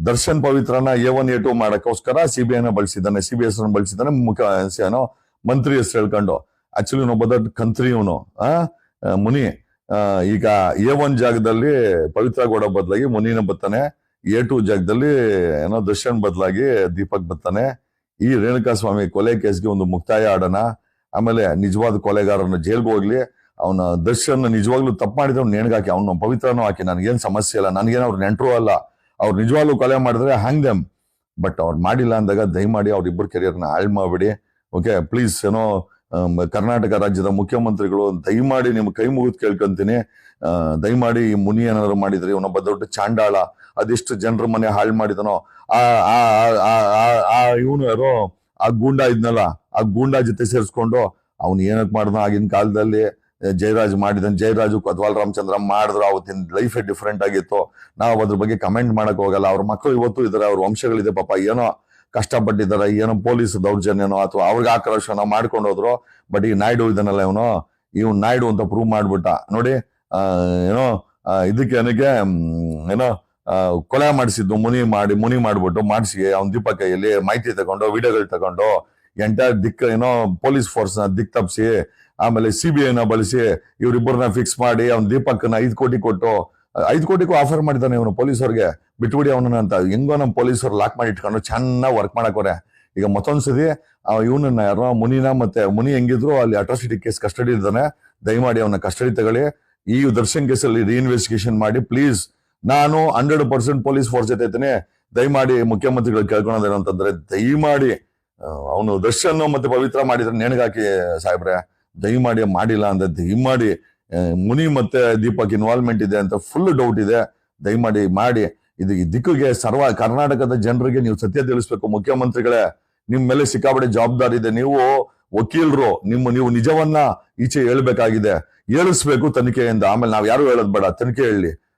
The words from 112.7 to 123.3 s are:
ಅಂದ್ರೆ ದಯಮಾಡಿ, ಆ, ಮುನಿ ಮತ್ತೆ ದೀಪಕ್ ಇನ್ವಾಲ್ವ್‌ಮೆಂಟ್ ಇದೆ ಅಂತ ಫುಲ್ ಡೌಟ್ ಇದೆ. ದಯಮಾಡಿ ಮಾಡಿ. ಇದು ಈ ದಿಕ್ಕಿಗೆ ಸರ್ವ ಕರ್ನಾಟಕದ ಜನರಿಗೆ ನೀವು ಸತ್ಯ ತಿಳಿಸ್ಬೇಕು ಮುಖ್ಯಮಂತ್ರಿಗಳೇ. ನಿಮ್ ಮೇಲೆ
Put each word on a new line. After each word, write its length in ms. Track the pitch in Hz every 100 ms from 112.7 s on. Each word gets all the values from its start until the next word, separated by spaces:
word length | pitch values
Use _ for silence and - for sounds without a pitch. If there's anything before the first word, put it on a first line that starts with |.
| 107 104
ಅಂದ್ರೆ 300 | 95 95 78
ದಯಮಾಡಿ, 560 | 85 110 131 127 110
ಆ, 600 | 82 _ _ - 85 87 87 98
ಮುನಿ 200 | 135 160
ಮತ್ತೆ 480 | 139 110 131 120 113
ದೀಪಕ್ 300 | 113 101 107
ಇನ್ವಾಲ್ವ್‌ಮೆಂಟ್ 500 | 104 110 123 120 110
ಇದೆ 140 | 101 104
ಅಂತ 180 | 95 101
ಫುಲ್ 420 | - 147 185 139
ಡೌಟ್ 220 | 123 107
ಇದೆ. 360 | 104 117 107 _ _ - 87
ದಯಮಾಡಿ 480 | 113 117 104 98
ಮಾಡಿ. 280 | 95 120 117 92 - _ -
ಇದು 140 | 95
ಈ 100 | 95 87
ದಿಕ್ಕಿಗೆ 400 | 113 180 147 135
ಸರ್ವ 280 | 117 113 107 127 107
ಕರ್ನಾಟಕದ 560 | 113 123 147 127 127
ಜನರಿಗೆ 460 | 123 107 120 123 127
ನೀವು 180 | 117 104
ಸತ್ಯ 240 | 107 139
ತಿಳಿಸ್ಬೇಕು 460 | 127 123 117 104 107
ಮುಖ್ಯಮಂತ್ರಿಗಳೇ. 920 | 107 104 131 127 120 117 117 92 - _ _ -
ನಿಮ್ 200 | 127
ಮೇಲೆ 160 | 127